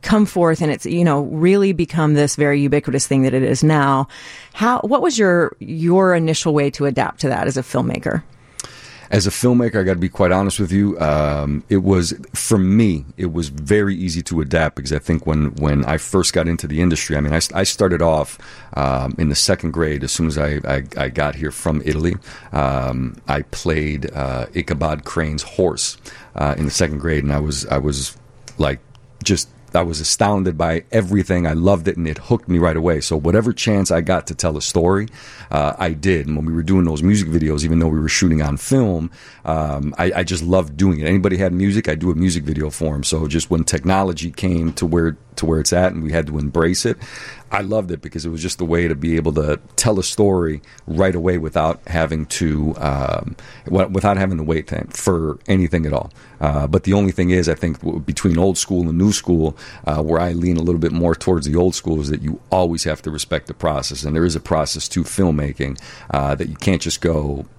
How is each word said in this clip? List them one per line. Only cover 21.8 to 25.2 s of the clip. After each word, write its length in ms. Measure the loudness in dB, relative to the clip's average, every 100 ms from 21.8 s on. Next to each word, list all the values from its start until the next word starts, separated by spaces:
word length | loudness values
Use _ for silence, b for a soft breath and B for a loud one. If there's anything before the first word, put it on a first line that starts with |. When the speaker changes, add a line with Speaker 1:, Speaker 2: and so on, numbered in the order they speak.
| -2
Speaker 2:
Italy. 300 | 0 -2 -2 B B B
Um, 680 | -2 0 0 -2 -4 -6 -8 -6
I 160 | -4
played, 680 | -4 -6 -2 -2 -2 -4 -6
uh, 360 | -6 -4 -4 -6 -6
Ichabod 500 | -4 -2 -2 -4 -6
Crane's 380 | -4